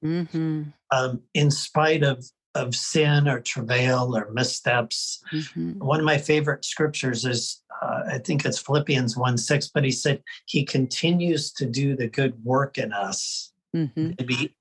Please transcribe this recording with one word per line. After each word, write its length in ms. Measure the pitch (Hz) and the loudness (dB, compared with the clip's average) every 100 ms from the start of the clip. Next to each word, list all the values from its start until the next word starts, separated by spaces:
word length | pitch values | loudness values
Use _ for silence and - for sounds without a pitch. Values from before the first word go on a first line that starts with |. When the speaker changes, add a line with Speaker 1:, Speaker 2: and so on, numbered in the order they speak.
Speaker 1:
Mm-hmm. 600 | 156 170 165 160 160 156 151 - - | -2 -2 -2 -2 -2 -2 -4 -12 -2
Speaker 2:
Um, 300 | 131 131 120 - | 0 2 -2 -4
in 180 | 151 147 | 2 4
spite 520 | 143 - 151 156 143 | 2 0 2 4 4
of, 220 | 143 127 123 _ _ | 2 0 -6 _ _
of 220 | 151 123 117 | -4 -2 -4
sin 520 | - 160 147 147 143 | 0 2 4 6 4
or 100 | 120 | 2
travail 760 | - 135 117 123 127 127 127 113 | -2 -4 0 2 4 2 2 0
or 120 | 104 | -2
missteps. 880 | 113 - - - 120 117 - - - - | -2 -2 0 2 2 2 -4 -6 -8 -6
Speaker 1:
Mm-hmm. 480 | 156 151 - 85 92 | -6 -6 -6 -6 -4
Speaker 2:
One 200 | 127 156 | 0 2
of 60 | 156 | 2
my 120 | 147 | 2
favorite 480 | 151 151 147 - - | 2 2 2 -2 -4
scriptures 580 | - 156 147 131 113 | -2 -2 0 -2 -2
is, 380 | 127 120 - - - - | 0 -2 -4 -8 -14 -8
uh, 200 | - - - | -6 -4 -4
I 40 | 135 | -6
think 260 | - 147 127 | -2 0 0
it's 120 | - | -2
Philippians 560 | - 147 147 135 120 127 | 0 0 2 0 0 0
one 220 | 127 123 | 0 0
six, 320 | - 143 - | 2 0 0
but 140 | - | 0
he 80 | 139 | 0
said, 320 | 127 147 143 - - - | 0 0 -2 -4 -16 -4
"He 180 | - 139 | -2 0
continues 840 | 139 131 - 165 175 175 156 - | 0 0 0 2 4 2 0 -2
to 120 | - 131 | -4 -4
do 280 | 123 139 131 | 0 0 0
the 120 | 117 | -2
good 260 | - 131 113 | 0 0 -2
work 340 | 113 135 139 - | 0 2 0 -2
in 120 | 110 | -4
us 640 | 101 98 98 - - - _ _ 165 | -4 -4 -4 -6 -8 -10 _ _ -2
Speaker 1:
Mm-hmm. 360 | 151 - 165 180 | -2 -2 -2 -2
Speaker 2:
that 100 | 127 | -2
be-, 280 | 127 151 _ | -2 -2 _